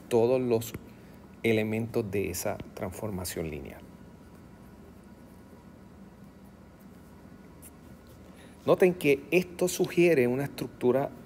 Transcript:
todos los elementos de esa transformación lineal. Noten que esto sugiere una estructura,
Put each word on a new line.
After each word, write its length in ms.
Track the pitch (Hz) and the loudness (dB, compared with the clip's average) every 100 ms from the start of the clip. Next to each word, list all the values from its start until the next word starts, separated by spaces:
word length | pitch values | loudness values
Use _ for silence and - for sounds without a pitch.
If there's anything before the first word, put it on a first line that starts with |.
| - | -2
todos 340 | 120 117 131 | 2 4 4
los 320 | 127 110 113 - - - - - - - | 2 0 0 -10 -14 -20 -20 -20 -20 -4
elementos 680 | 113 110 107 110 113 117 104 | 2 2 2 -2 -2 -2 -2
de 180 | 98 87 | -2 -2
esa 300 | 87 104 - - | -4 -6 -6 -10
transformación 720 | - 104 90 107 92 90 - 82 | -10 -10 -8 -8 -6 -6 -6 -6
lineal. 320 | 73 67 - - - - - - - - - - - - - - - - - - - - - - - - - - - - - - - - - - - - - - - - - - - - - - - - - - | -8 -12 -16 -18 -20 -20 -20 -20 -20 -20 -20 -20 -20 -20 -20 -20 -20 -20 -20 -20 -20 -20 -20 -20 -20 -20 -20 -20 -20 -20 -20 -20 -20 -20 -20 -20 -20 -20 -20 -20 -20 -20 -20 -20 -20 -20 -20 -20 -20 -20 -6 2
Noten 280 | 175 190 | 4 4
que 280 | 175 147 139 - | 4 2 0 2
esto 380 | 175 180 - 180 | 0 0 -2 -4
sugiere 580 | - 180 - 175 156 123 | 0 0 4 4 4 2
una 180 | 127 | 0
estructura, 680 | 143 - - - 123 123 139 - | -4 -8 -12 -2 2 2 0 -8